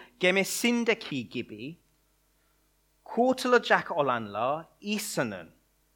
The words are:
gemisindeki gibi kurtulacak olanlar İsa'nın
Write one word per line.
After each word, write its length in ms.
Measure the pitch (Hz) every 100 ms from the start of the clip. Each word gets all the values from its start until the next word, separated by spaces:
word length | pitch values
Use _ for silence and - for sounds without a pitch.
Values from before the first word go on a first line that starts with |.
| - _
gemisindeki 1120 | 180 190 185 - 233 240 233 214 - 139 107
gibi 480 | 120 104 104 131 170 _ _ _ _ _ _ _ _ _ _ _ _
kurtulacak 880 | - - 254 254 254 240 - 190 -
olanlar 760 | 170 139 120 107 101 123 151 165 _
İsa'nın 680 | 202 208 - - 120 95 82 _ _ _ _